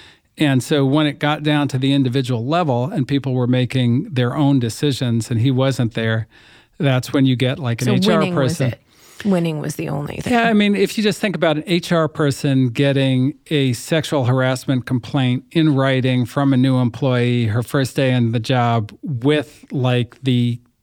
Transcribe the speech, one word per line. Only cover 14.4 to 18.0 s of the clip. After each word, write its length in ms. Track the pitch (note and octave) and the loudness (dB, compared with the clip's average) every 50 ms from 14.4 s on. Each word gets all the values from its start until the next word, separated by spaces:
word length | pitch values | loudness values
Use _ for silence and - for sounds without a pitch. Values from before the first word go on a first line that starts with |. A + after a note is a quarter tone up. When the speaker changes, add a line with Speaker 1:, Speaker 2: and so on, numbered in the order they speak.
| C3 C3 C3 C3 - - C3+ B2+ - | 2 0 0 -2 -2 -2 -2 -2 -2
Speaker 1:
complaint 580 | - C3 A#2+ - - - C#3+ C3 B2 B2 C3 - _ | -2 -4 -4 -4 -2 -2 0 0 0 0 -2 -4 _
in 240 | - E3 D#3 D#3 C#3 | 0 2 2 4 4
writing 500 | C3+ C3+ C3+ C3 C3 B2 C3 B2+ B2+ A#2+ | 2 2 2 2 0 0 0 0 0 -2
from 280 | A#2 - C#3+ C#3 C#3 C3+ | -2 -2 0 2 2 4
a 40 | |
new 200 | B2 C3 C3+ B2+ | 4 4 4 2
employee, 680 | B2+ B2 A#2 A2+ - C#3+ C3 B2 B2 A#2+ B2 A#2+ A#2+ A#2 | 2 2 0 -2 -2 0 0 2 2 0 0 0 0 0
her 140 | G#2+ G2+ B2 | 0 0 -2
first 360 | A#2 - - C#3+ C3 B2+ - | -2 -2 -2 -2 -2 -2 -2
day 160 | D3 | 0